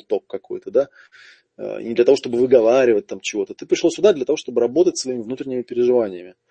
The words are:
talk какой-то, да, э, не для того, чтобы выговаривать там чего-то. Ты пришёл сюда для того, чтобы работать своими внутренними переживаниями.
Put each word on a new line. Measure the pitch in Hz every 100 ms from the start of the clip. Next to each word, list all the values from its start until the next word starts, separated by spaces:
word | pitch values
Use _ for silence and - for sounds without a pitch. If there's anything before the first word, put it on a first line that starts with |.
| -
talk | 101 -
какой-то, | - - - -
да, | 120 139 _ - - - _ _ -
э, | 104 104
не | 110
для | 117 -
того, | 139
чтобы | 127 120
выговаривать | 127 127 110 131 127 104 -
там | 98
чего-то. | - 104 98
Ты | - 123
пришёл | - 170
сюда | - 196
для | 160 127
того, | 151
чтобы | - 120
работать | 117 139 180 -
своими | 131 123
внутренними | 110 131 135 127
переживаниями. | 120 120 123 123 107 90 90 - _